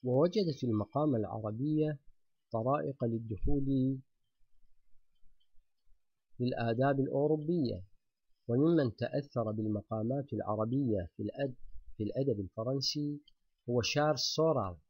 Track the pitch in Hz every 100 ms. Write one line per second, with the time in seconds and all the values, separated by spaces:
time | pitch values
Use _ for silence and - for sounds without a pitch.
0 | 123 127 170 180 180 143 123 107 101 139
1 | 151 123 101 110 107 110 143 156 151 147
2 | - - _ _ _ 113 113 143 151 131
3 | 120 113 113 104 - 143 139 135 131 135
4 | - _ _ _ - - - - - -
5 | - _ - - _ - _ _ _ -
6 | _ _ _ - 123 - 117 113 135 139
7 | 131 139 151 156 151 175 127 98 92 -
8 | _ _ _ _ - 120 151 170 131 -
9 | 123 - 135 - 113 110 107 104 - 110
10 | 110 135 131 110 - 107 110 131 135 104
11 | 87 _ 104 - 139 - - - - -
12 | 104 120 139 104 98 - 113 135 135 151
13 | 147 147 _ _ _ _ - 120 110 147
14 | 151 139 - - 160 143 98 85 _